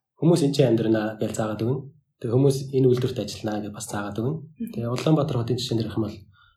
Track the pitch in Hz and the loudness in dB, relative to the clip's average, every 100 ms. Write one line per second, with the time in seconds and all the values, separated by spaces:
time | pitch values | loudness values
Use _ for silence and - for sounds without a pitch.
0 | _ _ 160 175 139 - 123 110 110 110 | _ _ 4 4 4 4 4 4 2 2
1 | 107 - 110 - 107 107 113 139 - - | 0 -4 -4 -4 -4 -2 -2 -4 -8 -20
2 | _ _ 120 123 139 139 - 135 127 120 | _ _ 0 4 4 2 -2 2 4 4
3 | 120 107 101 - 107 104 101 - - 101 | 0 -4 -8 -6 -6 -4 -6 -10 -10 -8
4 | 101 104 123 160 - - 113 - 117 127 | -6 -4 -4 -4 -10 -12 -10 -6 -4 0
5 | 156 156 143 120 113 117 - 110 - 113 | 4 4 2 -2 -2 -2 -2 -2 -2 -4
6 | 104 - - _ _ | -4 -6 -16 _ _